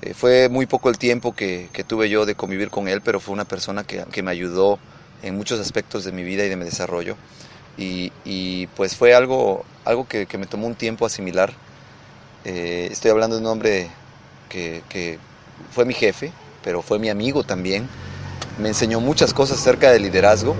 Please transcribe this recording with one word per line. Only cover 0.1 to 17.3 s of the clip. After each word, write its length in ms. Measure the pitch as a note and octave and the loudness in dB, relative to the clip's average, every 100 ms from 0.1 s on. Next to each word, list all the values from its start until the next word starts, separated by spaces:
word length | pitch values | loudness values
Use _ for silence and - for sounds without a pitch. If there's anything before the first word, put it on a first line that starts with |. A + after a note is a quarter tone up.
fue 340 | G#2 B2+ B2+ B2+ | 0 6 6 6
muy 180 | B2+ C3 | 2 0
poco 240 | C3+ B2+ | 2 2
el 80 | A2+ | 2
tiempo 360 | B2 A#2+ A#2+ | 0 0 -2
que, 360 | G#2+ G2+ F2+ F2+ | -4 -4 -4 -8
que 100 | - | -10
tuve 260 | F#2+ A2+ G#2+ | -6 0 2
yo 160 | G#2+ | 2
de 120 | G#2 G#2 | 0 -2
convivir 340 | F#2+ F#2+ G2+ | -4 -4 -4
con 160 | - G2 | -4 -2
él, 140 | G2 | -2
pero 180 | - G2+ | -2 -4
fue 160 | G2 | -4
una 120 | G2 G2+ | -6 -6
persona 360 | F#2 - G2 | -8 -6 -8
que, 220 | G2+ F#2+ - | -8 -10 -8
que 100 | - | -6
me 80 | F#2 | -4
ayudó 480 | F2 F2+ F2 F#2+ G#2 - - - - | -4 -4 2 2 2 -4 -20 -20 -16
en 120 | G2+ G2 | -10 -8
muchos 220 | G2+ A#2 | -4 -4
aspectos 460 | F#2+ - - A2 | -4 -6 -6 -8
de 80 | F#2 | -8
mi 100 | F#2 | -8
vida 220 | F2 G2 | -6 -2
y 40 | G2+ | -2
de 60 | |
mi 100 | F#2+ | -2
desarrollo. 520 | E2+ - F2 F2 F2 G#2 - - - - - - | -6 -6 -4 -4 -6 -10 -14 -20 -20 -20 -20 -10
Y, 360 | F#2+ F#2 F2+ - | -8 -6 -8 -10
y, 440 | - F#2+ F#2 F2+ F2+ - | -10 -6 -6 -6 -8 -4
pues, 180 | F#2+ | -4
fue 220 | - B2 B2 | 4 8 8
algo, 480 | B2+ C3 A#2 F#2+ - - | 6 2 0 -2 -6 -10
algo 220 | - A#2+ B2+ | -2 -2 -2
que, 200 | G#2+ G2 | -6 -6
que 120 | G2 | -8
me 80 | F#2+ | -8
tomó 220 | G#2+ A#2 | -6 -6
un 80 | A#2 | -4
tiempo 300 | A2+ A2+ A2+ | -6 -2 -4
asimilar. 460 | - F#2+ F2 G2 - - - - - - - - - | -4 -4 0 0 0 -20 -20 -20 -20 -20 -20 -20 -16
Eh, 440 | A2 F2+ E2+ F2 F2 | -10 -6 -4 -4 -6
estoy 180 | G#2 A2+ | 0 2
hablando 240 | A2 A2+ | 4 2
de 80 | A2+ | -2
un 60 | A2+ | -2
hombre 400 | A2+ A2 G2 F2 - - - - - - | 0 0 0 -2 -12 -20 -20 -20 -20 -16
que, 340 | F#2+ E2+ E2 - | -10 -8 -10 -10
que 300 | G2 E2+ E2 - - - - - | -8 -8 -10 -16 -20 -20 -20 -10
fue 120 | - | 0
mi 80 | A#2+ | 0
jefe, 380 | B2 A2 - - - - - | 4 0 0 -10 -12 -20 -12
pero 200 | - F2 | -6 -6
fue 180 | - G#2 | -2 -2
mi 100 | A2 | 0
amigo 320 | G#2 A#2 | -2 -2